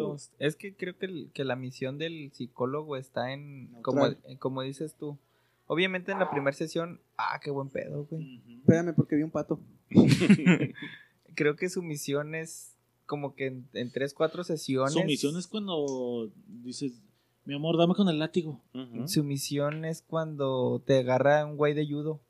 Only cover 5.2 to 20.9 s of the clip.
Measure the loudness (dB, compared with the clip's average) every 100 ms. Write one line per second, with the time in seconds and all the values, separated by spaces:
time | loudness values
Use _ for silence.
5.2 | _ _ _ _ -4 0 0 -2 -4 -2
6.2 | -2 0 -2 -2 -4 -4 -6 -8 _ -8
7.2 | -6 -6 -6 -6 -6 -6 -8 -8 -8 -10
8.2 | -12 -16 -20 0 4 4 4 0 0 0
9.2 | 0 -2 -4 -6 -8 -20 _ 6 8 8
10.2 | 6 6 6 4 2 -6 -14 -16 -20 _
11.2 | _ -2 0 0 -4 -6 -6 -6 -4 -4
12.2 | -4 -8 -10 -14 -20 _ _ _ -10 -6
13.2 | -6 -6 -6 -6 -10 -8 -6 -4 -4 0
14.2 | 0 0 -4 -4 -2 0 2 2 0 0
15.2 | 0 -2 -6 -6 -4 -2 -2 -2 -4 -4
16.2 | -6 -10 -20 -16 -12 -8 -8 -8 _ _
17.2 | _ _ -10 -4 0 4 4 6 4 2
18.2 | 0 0 -2 -6 _ -14 -10 -8 -2 0
19.2 | 0 -2 -4 -2 -2 -2 -6 -8 -4 2
20.2 | 2 2 0 2 2 2 4